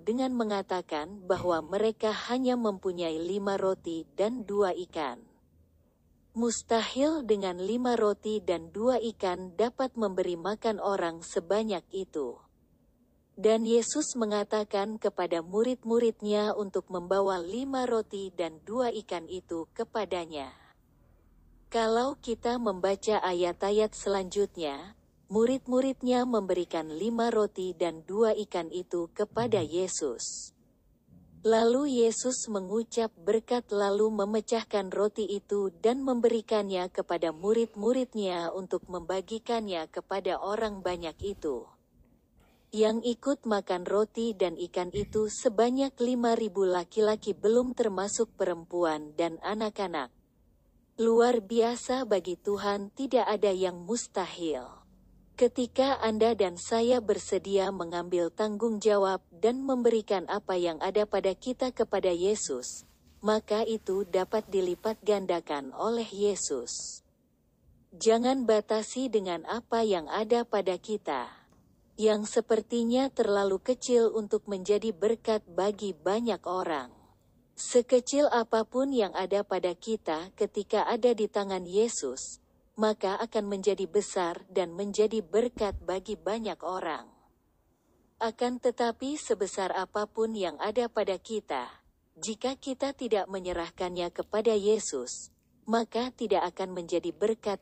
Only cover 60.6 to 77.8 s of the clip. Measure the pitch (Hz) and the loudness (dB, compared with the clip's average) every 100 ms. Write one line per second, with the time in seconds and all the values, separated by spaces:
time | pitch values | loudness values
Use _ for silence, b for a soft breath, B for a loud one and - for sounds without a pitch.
60.6 | 175 156 180 208 208 196 190 180 254 247 | 0 0 0 2 2 2 0 -2 -4 -4
61.6 | 254 - 220 196 185 170 190 214 - 127 | -2 -2 0 2 2 2 2 0 -2 -6
62.6 | 123 - - _ _ _ 202 214 - 214 | -8 -14 -18 _ _ _ 0 0 2 0
63.6 | 226 220 - 190 202 185 185 220 214 190 | 0 -2 -2 -2 0 0 0 -2 0 0
64.6 | 180 180 220 214 - 202 185 170 - 143 | 0 -2 -4 -2 0 2 2 -2 -2 -6
65.6 | 131 - 202 233 214 196 208 185 - 131 | -6 -4 -2 -2 -4 0 0 0 -2 -4
66.6 | 120 - - - _ _ _ _ _ _ | -6 -10 -12 -14 _ _ _ _ _ _
67.6 | _ _ _ 180 220 226 247 269 226 214 | _ _ _ 0 4 4 4 2 2 2
68.6 | - 214 208 254 262 214 190 170 165 220 | 2 -2 -2 -4 0 0 -2 -4 -4 -8
69.6 | - 226 220 180 147 185 214 233 233 208 | -2 0 2 0 0 -2 2 0 2 -2
70.6 | 185 180 - 208 - 135 120 - _ _ | 0 -2 -4 -6 -4 -4 -6 -14 _ _
71.6 | _ _ _ - 214 208 214 240 - 220 | _ _ _ 0 2 2 0 0 2 0
72.6 | - 240 233 247 269 - 214 202 196 190 | 0 0 2 2 2 0 2 2 2 0
73.6 | - 247 - 240 226 220 208 214 - 196 | 0 -2 2 4 4 2 -2 -2 -2 -4
74.6 | 185 208 220 - 214 233 - 214 - 170 | 0 0 0 0 0 0 0 -2 -2 -2
75.6 | 202 196 202 - 180 214 233 180 - 185 | 0 0 -6 -4 0 0 0 -2 -2 -2
76.6 | 170 147 123 - _ _ _ _ _ - | -2 -4 -6 -16 _ _ _ _ _ -12
77.6 | - 247 | 2 2